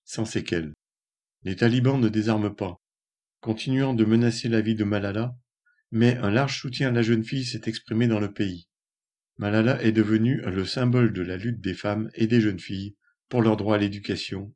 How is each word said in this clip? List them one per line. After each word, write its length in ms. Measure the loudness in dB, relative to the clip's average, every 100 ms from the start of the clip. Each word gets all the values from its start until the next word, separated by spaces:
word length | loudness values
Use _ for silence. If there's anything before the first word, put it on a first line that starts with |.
sans 200 | -10 -6
séquelles. 480 | -4 -4 -2 -4 -4 -12 _ _ _ _ _ _
Les 140 | -8 0
talibans 440 | 2 4 2 2
ne 80 | 2
désarment 460 | 2 0 0 -2
pas, 220 | -4 -8 -8 _ _ _ _ _ _
continuant 520 | -6 -4 -2 0 2
de 120 | 2
menacer 440 | 4 4 2 0 0
la 140 | 0
vie 120 | 0
de 100 | 0
Malala, 520 | 0 -2 -2 -4 -4 -8 _ _ _ _ _
mais 260 | 4 4 4
un 140 | 2
large 280 | 2 0 -2
soutien 300 | -6 -2 0
à 40 |
la 100 | 2
jeune 200 | 2 2
fille 220 | 0 -6
s'est 240 | -6 -6 -8
exprimé 380 | -8 -4 0 2
dans 120 | 2
le 140 | 0
pays. 360 | -2 -4 -6 -14 _ _ _ _ _ _ -6
Malala 460 | 0 2 2 2
est 100 | 2
devenue 480 | 4 4 2 2 0
le 240 | -2 -4
symbole 480 | -2 0 2 4 4
de 100 | 2
la 140 | -6 -6
lutte 240 | -6 -4
des 140 | -6
femmes 360 | -4 -4 -4 -4
et 120 | -2 2
des 140 | 4
jeunes 180 | 2 -2
filles 380 | -6 -8 -10 -14 _ _ -4
pour 140 | 2
leur 140 | 2 2
droit 180 | 2
à 40 | 0
l'éducation 760 | 0 -2 -6 -6 -6 -10 -12